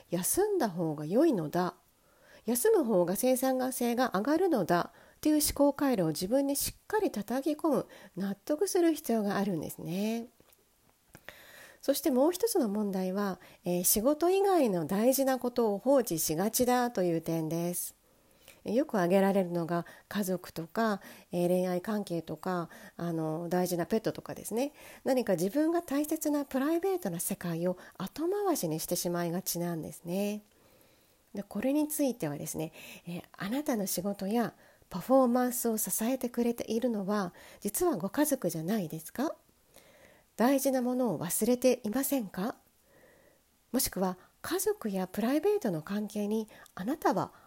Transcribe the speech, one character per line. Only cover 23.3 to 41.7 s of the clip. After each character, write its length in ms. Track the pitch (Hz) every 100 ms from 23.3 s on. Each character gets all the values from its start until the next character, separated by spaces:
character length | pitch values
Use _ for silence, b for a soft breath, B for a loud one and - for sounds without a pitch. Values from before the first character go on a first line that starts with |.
| 156 170
大 180 | 180 180
事 120 | 175
な 80 | 165
ペ 120 | 220
ッ 20 |
ト 120 | 175
と 80 | -
か 140 | -
で 100 | -
す 100 | -
ね。 180 | 214 277 B B B
何 200 | - 262
か 100 | 226
自 140 | 185 185
分 220 | 277 311
が 100 | 339
大 240 | 339 277
切 260 | 294 320 311
な 140 | 294
プ 140 | 285 262
ラ 160 | 277
イ 60 | 339
ベ 160 | 370 381
ー 20 |
ト 100 | 214
な 100 | 170
世 180 | - 202
界 300 | 175 165 175
を 120 | 180 B -
後 320 | 185 - 330
回 280 | 403 403 302
し 100 | 165
に 100 | 156
し 80 | -
て 100 | 175
し 120 | 180
ま 160 | 175
い 60 | 175
が 100 | 170
ち 180 | - 170
な 160 | 175
ん 60 | 165
で 100 | 165
す 140 | 160
ね。 380 | 170 185 202 208 - b b b b b b b b
で、 100 | 202
こ 200 | - 202
れ 100 | 247
に 160 | 285 302
つ 160 | -
い 100 | 285
て 140 | 233 156
は 80 | 143
で 100 | 165
す 120 | 160
ね、 140 | 160 B B B -
え 140 | 175
ー、 20 | - -
あ 100 | 190
な 140 | 262
た 140 | 302 240
の 100 | 202
仕 160 | -
事 240 | 190 202 190
や 260 | 233 208 - b b _
パ 80 | 185
フ 160 | 170
ォ 100 | 262
ー 40 | 254
マ 160 | 240 247
ン 60 |
ス 160 | 247 233
を 80 | 220
支 120 | 196 -
え 140 | 226 262
て 100 | 240
く 160 | 247
れ 80 | 240
て 180 | 240 -
い 80 | 226
る 120 | 240
の 160 | 214 185
は、 260 | 208 180 B B B
実 260 | 202 - 359
は 100 | 233
ご 140 | 190
家 160 | - 294
族 240 | 269 175
じ 80 | 160
ゃ 40 |
な 160 | 160 220
い 100 | 156
で 120 | 160
す 100 | -
か？ 240 | - 277 - _ _ _ B B B B B B -
大 220 | 233 277
事 140 | 277
な 100 | 262
も 120 | 247
の 160 | 247 247
を 80 | 165
忘 280 | 170 - 226
れ 100 | 247
て 240 | 254